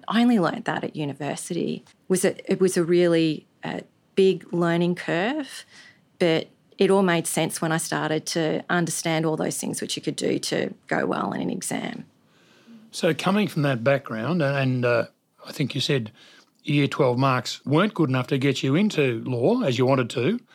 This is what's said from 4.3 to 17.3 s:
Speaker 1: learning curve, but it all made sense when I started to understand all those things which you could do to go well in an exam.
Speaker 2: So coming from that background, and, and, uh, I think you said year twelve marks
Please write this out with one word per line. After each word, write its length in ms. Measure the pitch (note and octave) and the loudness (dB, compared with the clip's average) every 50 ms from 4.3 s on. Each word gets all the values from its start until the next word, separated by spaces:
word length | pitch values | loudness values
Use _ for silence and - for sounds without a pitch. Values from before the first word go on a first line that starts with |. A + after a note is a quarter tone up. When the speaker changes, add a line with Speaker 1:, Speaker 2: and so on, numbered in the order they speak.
| F3+ E3+ - - | 4 0 -2 -4
Speaker 1:
learning 420 | F3+ E3+ F3 E3+ E3+ E3+ F3 E3+ F3 | -2 0 0 2 2 2 2 0 0
curve, 680 | - - - D#3+ E3 G3 A#3+ D4 D#4 C4 - - - - _ - - - - - _ _ _ _ - | -2 -2 -2 -2 -2 -2 -2 -4 -4 -6 -8 -12 -18 -20 _ -20 -20 -20 -20 -20 _ _ _ _ 0
but 260 | F#3 E3 D#3+ - - - _ _ _ _ _ - | 2 2 2 2 -2 -6 _ _ _ _ _ 2
it 100 | G3 F#3 | 2 4
all 140 | F#3+ G3+ | 4 4
made 240 | G3 F3+ E3+ E3 - | 4 4 2 2 0
sense 340 | - - F3 D#3+ D#3 - - | -2 -2 -2 -2 -2 -2 -4
when 120 | E3+ D#3+ | -2 -2
I 60 | D#3+ D#3+ | -2 -2
started 480 | - - D3+ D3 D3+ D#3 D#3 E3 - | -2 -4 -4 -4 -2 -2 -2 -4 -4
to 360 | - - E3+ D#3+ - D#3+ - - - | -4 -2 -2 0 0 -2 -4 -4 -2
understand 560 | F3+ F3 E3+ D#3+ - - - E3 D#3+ D#3+ D#3+ | -2 0 0 -2 -4 -4 -2 0 0 0 0
all 100 | D#3+ D#3 | 0 -2
those 200 | D#3+ E3 - - | -2 -2 -4 -4
things 240 | - - - - - | -6 -6 -6 -6 -6
which 160 | - - - | -6 -6 -8
you 60 | - | -6
could 120 | - D#3 - | -6 -6 -4
do 240 | - - - - - | -2 -2 -2 -2 -2
to 340 | - - - - - - - - _ | -4 -4 -4 -2 -4 -4 -8 -10 _
go 180 | - - - - | -4 -4 -2 -2
well 280 | - - - - - | -2 -2 -2 -4 -4
in 80 | - - | -4 -4
an 100 | F3+ - | -6 -6
exam. 540 | - F3+ - - - - - - - - - - _ _ _ _ _ _ _ _ _ _ _ - - - - - | -6 -6 -6 -6 -6 -6 -6 -8 -10 -12 -16 -18 _ _ _ _ _ _ _ _ _ _ _ -20 -20 -20 -20 -16
Speaker 2:
So 200 | - - G3 E3 | -8 -2 -2 -2
coming 360 | D#3 - - F#3 G3+ G#3+ G3+ D3 | -2 0 0 0 0 0 0 0
from 140 | - D#3 | 0 0
that 200 | C#3+ C#3+ C3 A2+ | 0 0 0 0
background, 580 | A#2 C#3 C#3 C3 - - A2+ A2 A2+ C#3+ F3+ E3+ | 0 0 0 0 -2 -6 -8 -6 -4 -2 -2 0
and, 160 | C#3 C#3 C#3+ | 0 0 0
and, 280 | C#3 C3+ C3 B2+ B2 B2 | 0 0 0 0 0 2
uh, 220 | A#2+ A#2+ A2+ - - _ _ _ _ _ - - | 2 2 2 0 -2 _ _ _ _ _ -20 -20
I 60 | - | -10
think 240 | - - C#3 A#2+ - | -6 -4 -4 -4 -4
you 60 | C3 | -2
said 320 | - - D3 C3 A2 - - - - - - - _ _ _ _ | -2 0 0 0 -2 -6 -12 -18 -20 -20 -20 -20 _ _ _ _
year 240 | - - C#3+ D3 C#3 | -4 0 2 2 2
twelve 320 | - - - C#3+ B2 B2 B2+ | 2 2 2 2 2 4 2
marks 420 | C#3 C3+ | 2 2